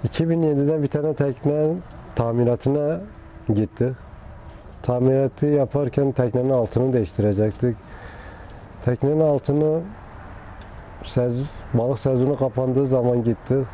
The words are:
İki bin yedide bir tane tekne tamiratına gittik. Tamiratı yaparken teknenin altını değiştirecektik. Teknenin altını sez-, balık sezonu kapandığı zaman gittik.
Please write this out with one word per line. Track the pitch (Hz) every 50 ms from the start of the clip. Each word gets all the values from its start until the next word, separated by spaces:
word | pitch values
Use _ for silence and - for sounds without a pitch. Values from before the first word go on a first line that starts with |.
| -
İki | - - - 165 165
bin | 165 170
yedide | 165 156 147 139 143 143 160 156 147
bir | 139
tane | - 147 147 156 147
tekne | - 147 143 131 - - 143 147 151 151 156 165 180 175 - - - - - -
tamiratına | - 120 117 113 120 123 120 120 117 - 139 139 147 147 147 160 175 196 214 - - - - - - - - 110
gittik. | 104 110 - - - 120 127 131 - - - - - - - - - - - - - - - - - -
Tamiratı | - 123 123 123 131 131 135 139 131 - - 147 147
yaparken | 147 143 139 120 - 143 147 127 - - 139 139
teknenin | 131 - 127 120 113 127 123 131
altını | 135 127 117 107 - 117 123 131 127
değiştirecektik. | 123 107 - - - 104 104 101 95 107 107 101 - - 123 117 - - - - - - - - - - - - - - - - - - - - - -
Teknenin | - 123 117 - 139 151 156
altını | 156 156 147 139 - - 143 147 151 156 156 165 170 202 214 - - - - - - - - - - - - - - - - - - - - - -
sez-, | - - 123 123 123 117 123 135 151 - - - - -
balık | 117 113 127 135 120
sezonu | - 139 131 123 127 131 143
kapandığı | 123 131 131 107 - 131 127 127 131 139 135
zaman | 131 127 120 123 123 120 113
gittik. | 117 113 - - - 127 139 131 -